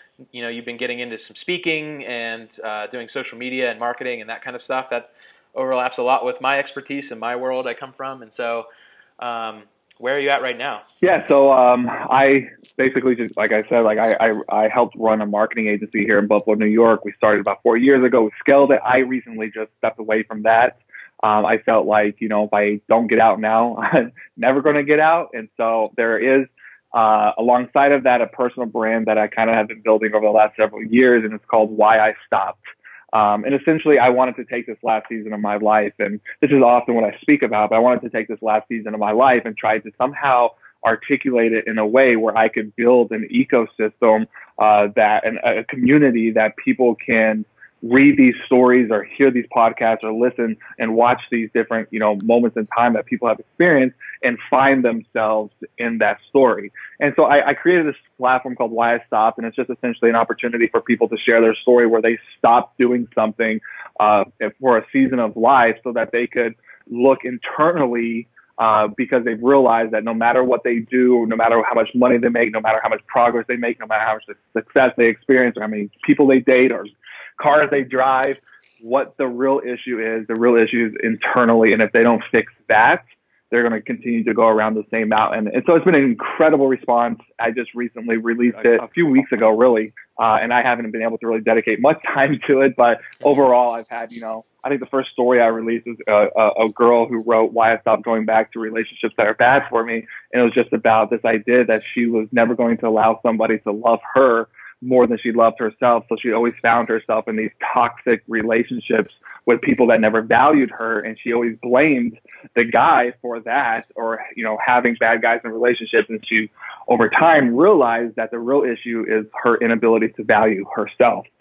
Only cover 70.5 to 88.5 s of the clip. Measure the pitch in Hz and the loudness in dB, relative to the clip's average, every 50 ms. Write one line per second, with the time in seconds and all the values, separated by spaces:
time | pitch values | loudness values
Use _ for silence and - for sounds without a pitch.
70.5 | 123 117 - 127 120 117 113 - 127 127 127 123 123 120 117 110 113 113 113 117 | 0 -2 -2 -2 -2 -4 -4 -2 0 2 2 4 4 2 2 0 -2 0 2 2
71.5 | 117 117 110 - 120 117 110 - - 123 123 123 123 120 120 123 120 120 117 110 | 2 2 0 0 0 -2 -2 -2 0 0 2 2 2 2 0 0 0 0 -2 -2
72.5 | 107 110 110 110 110 110 113 110 110 104 _ - - 131 120 120 117 120 113 - | -2 -4 -2 -2 -2 0 -2 -2 -4 -4 _ -4 0 2 2 2 0 -2 -4 -4
73.5 | 123 120 120 117 117 - 113 107 113 107 110 113 110 110 - - 104 _ _ _ | -6 -6 -4 -6 -6 -6 -6 -4 -4 -2 -2 -2 -4 -6 -8 -16 -20 _ _ _
74.5 | - 113 - _ - 139 131 127 - - 120 117 110 - _ - 135 127 127 120 | -8 -8 -6 _ 2 2 2 2 2 2 2 2 2 0 _ 0 2 2 2 0
75.5 | 113 - 104 110 110 107 104 98 _ _ - - 143 139 147 135 135 131 123 - | -2 -4 -8 -8 -8 -8 -8 -10 _ _ 0 0 2 4 4 4 4 2 4 4
76.5 | 131 127 127 131 117 90 95 104 _ _ _ - - - - - _ - - 151 | 4 4 4 2 0 -2 -10 -14 _ _ _ -20 -20 -20 -20 -20 _ -4 0 2
77.5 | 143 151 151 139 147 139 131 127 131 127 127 135 131 131 131 139 135 - _ _ | 2 2 2 2 0 -4 -4 -2 -2 0 0 2 2 0 0 -2 -4 -8 _ _
78.5 | _ _ _ _ _ _ 113 113 123 139 131 135 _ - 139 127 120 120 131 135 | _ _ _ _ _ _ -8 -4 -2 -2 -2 -4 _ -6 -6 -6 -4 -4 -2 0
79.5 | 139 139 - 123 123 120 - 127 123 110 113 110 113 113 110 - 117 113 117 123 | -2 -2 -4 -6 -10 -10 -8 -8 -8 -6 -6 -6 -6 -6 -6 -6 -4 0 2 4
80.5 | 120 117 110 110 - 120 117 110 110 - - 113 113 104 - - - 127 123 117 | 4 4 2 2 0 -2 -2 -2 -4 -6 -4 -4 -4 -4 -4 -4 0 2 2 4
81.5 | 117 113 113 110 101 110 110 101 - 120 113 120 117 107 - - - 117 107 - | 4 4 4 4 4 2 0 0 2 2 4 4 2 0 -2 -2 -2 -2 -2 -2
82.5 | - _ _ - 113 107 113 131 165 175 - _ _ _ _ _ _ _ _ - | -8 _ _ 0 2 4 4 4 2 0 -4 _ _ _ _ _ _ _ _ -4
83.5 | 117 120 120 117 113 107 110 - 123 - - 123 117 117 110 123 123 110 113 113 | -2 0 0 0 -2 -4 -6 -8 -10 -8 -6 -6 -4 -2 -2 -2 0 2 2 2
84.5 | 110 110 107 110 110 110 107 - - 113 110 107 110 110 110 - - 110 107 104 | 2 2 0 -2 -2 -4 -6 -6 -6 -4 -2 0 0 0 0 0 -2 -4 -4 -4
85.5 | - 127 - - 170 165 - 185 175 143 139 131 117 104 - - - - 160 156 | -4 -4 0 2 2 2 4 4 2 4 2 2 0 -2 -6 -8 -2 2 2 2
86.5 | 151 143 139 135 131 123 - - 120 120 120 117 117 113 - _ _ - 117 117 | 4 4 2 2 0 -2 -2 -2 0 0 0 -2 -4 -8 -14 _ _ -6 -6 -4
87.5 | 113 127 117 - - 120 120 117 - 117 113 117 113 113 113 117 117 117 123 123 | -4 -4 -8 -8 -8 -10 -10 -10 -10 -10 -6 -4 -4 -4 -2 -4 -2 0 0 0